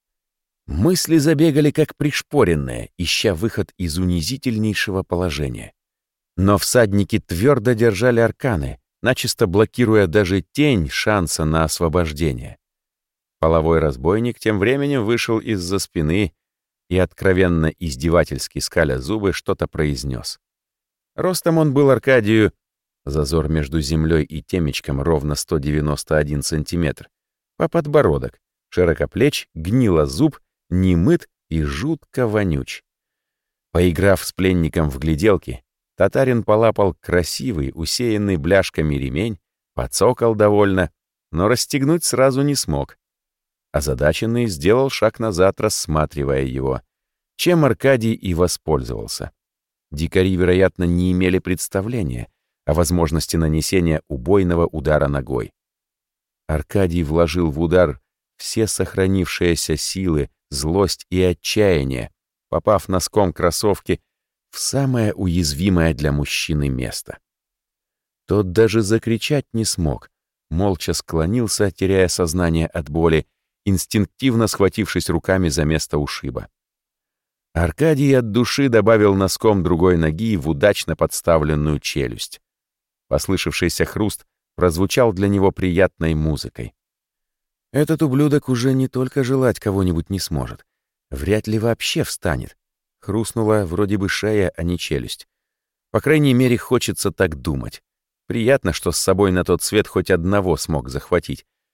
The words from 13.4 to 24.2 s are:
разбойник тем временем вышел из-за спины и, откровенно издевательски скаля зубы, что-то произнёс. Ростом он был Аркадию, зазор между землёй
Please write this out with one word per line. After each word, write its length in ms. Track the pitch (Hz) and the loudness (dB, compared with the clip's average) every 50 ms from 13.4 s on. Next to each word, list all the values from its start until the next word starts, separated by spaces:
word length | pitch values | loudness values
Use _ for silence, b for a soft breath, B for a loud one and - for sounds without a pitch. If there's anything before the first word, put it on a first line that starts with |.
| - 80 82 82 80 80 82 80 | 0 2 2 2 2 2 2 2
разбойник 580 | 76 76 67 62 65 80 98 110 117 123 113 - | 2 0 -2 -2 -2 0 0 0 0 -4 -6 -4
тем 220 | - 110 107 98 | -2 -2 0 2
временем 460 | 92 113 131 139 143 143 143 131 107 | 2 2 0 0 0 -2 -2 -2 0
вышел 340 | 104 117 117 - - 117 113 | 0 0 -2 0 -2 -2 -4
из-за 400 | - - 110 95 87 87 98 95 | -2 -2 -4 -4 -4 -2 -4 -4
спины 540 | - - - 90 78 76 82 101 104 78 _ _ _ _ _ _ _ _ _ _ _ - | -4 -4 -4 -2 -2 0 0 0 0 -2 _ _ _ _ _ _ _ _ _ _ _ -4
и, 80 | 87 92 | 0 0
откровенно 720 | 90 85 _ - - 95 92 90 95 87 87 82 78 78 | 0 0 _ -2 0 2 4 4 4 2 2 2 0 0
издевательски 920 | - - 92 80 67 64 71 85 80 87 78 - 71 64 - - - 71 | -2 -4 -8 -8 -6 -4 -2 2 2 2 2 2 -2 -8 -10 -8 -10 -8
скаля 400 | - - - 87 82 73 64 65 | -8 -4 -2 0 0 0 0 -4
зубы, 340 | 64 71 104 110 101 95 82 | -4 -4 -4 -2 -2 -2 -2
что-то 340 | - - - 95 - 80 - | -2 -4 -6 -4 -4 -4 -6
произнёс. 720 | - - 78 76 71 62 71 69 64 55 52 - - _ _ _ _ _ _ _ _ _ _ _ _ _ _ _ - | -4 -2 -2 -2 -2 -4 -6 -8 -8 -8 -10 -12 -14 _ _ _ _ _ _ _ _ _ _ _ _ _ _ _ -8
Ростом 420 | - 147 180 185 - - 170 165 165 | -4 -2 -2 -2 0 0 0 2 4
он 160 | 156 151 131 | 2 2 4
был 160 | 139 147 139 | 4 4 4
Аркадию, 640 | 131 113 - 135 131 123 104 101 113 110 107 92 - _ _ _ _ _ _ _ _ _ - | 4 4 4 2 2 4 4 4 4 4 4 2 0 _ _ _ _ _ _ _ _ _ -10
зазор 440 | 69 71 78 73 69 80 82 73 71 | -4 -2 -2 -2 0 0 0 0 0
между 320 | 80 80 73 65 78 82 | 0 -2 -2 -2 -2 -4
землёй 420 | 76 65 82 78 78 80 82 80 | -2 0 0 0 2 2 2 0